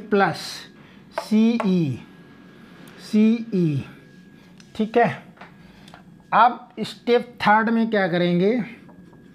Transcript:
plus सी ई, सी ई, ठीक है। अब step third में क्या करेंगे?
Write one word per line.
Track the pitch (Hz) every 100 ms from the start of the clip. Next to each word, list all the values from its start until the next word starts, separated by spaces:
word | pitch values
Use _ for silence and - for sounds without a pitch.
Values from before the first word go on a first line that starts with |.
| -
plus | 202 185 - - - - - - - - -
सी | - 220 226 233 208
ई, | 185 147 117 - - - - - - - - - - -
सी | 214 220 233 226
ई, | 185 165 139 - - - - - - - - - -
ठीक | 214 240
है। | 202 - - - - - - - - - - - -
अब | 196 240 240 - -
step | 214 - - 240 240 -
third | 208 208 220
में | 226 226
क्या | 214 185
करेंगे? | 175 175 175 196 247 - - - - - - -